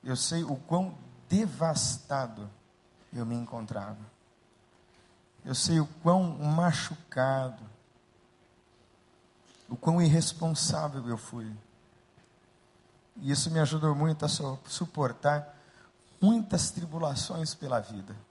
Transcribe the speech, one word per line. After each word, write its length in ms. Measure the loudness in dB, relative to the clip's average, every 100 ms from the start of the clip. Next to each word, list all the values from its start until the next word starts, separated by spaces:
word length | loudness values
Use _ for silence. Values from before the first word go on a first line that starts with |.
Eu 140 | -4 -2
sei 260 | 0 -2
o 140 | -2 -4
quão 400 | 0 0 0 -6 -18 -20 0
devastado 1200 | 2 2 0 0 2 0 -4 -4 -4 -2 -8 -14 -16 _ _ _ _ _
eu 140 | -8 -4
me 80 |
encontrava. 640 | -4 -6 -10 -8 -8 -8 -12 -16 _ _ _ _ _ _ _ _ _ _ _ _ _
Eu 100 | -6
sei 260 | -2 2 2
o 60 | 2 0
quão 360 | 4 4 2 -2
machucado, 1200 | 0 2 4 2 -4 -10 -8 0 2 2 -2 -8 -18 -20 _ _ _ _ _ _ _ _ _ _ _ _ _ _ _ _ _ -20 -14
o 80 | -2
quão 240 | 2 6
irresponsável 1040 | 6 6 4 -2 -2 0 0 0 -2 -4 -4
eu 100 | -6
fui. 340 | -6 -10 -10 -12 -16 -20 _ _ _ _ _ _ _ _ _ _ _ _ _ -8
E 140 | -2
isso 200 | -2 0
me 100 | 2
ajudou 340 | 2 4 2
muito 300 | 2 2 2
a 40 | -2
su-, 300 | -2 -4 -6 -10
suportar 920 | -8 -6 0 0 2 2 2 -2 -16 -20 -20 -20 _ -20 4
muitas 500 | 6 6 2 0 0
tribulações 840 | -4 -6 -4 -2 -2 -4 -4 -4
pela 260 | -6 -2 -2
vida. 360 | -2 -12 -12 -16 -18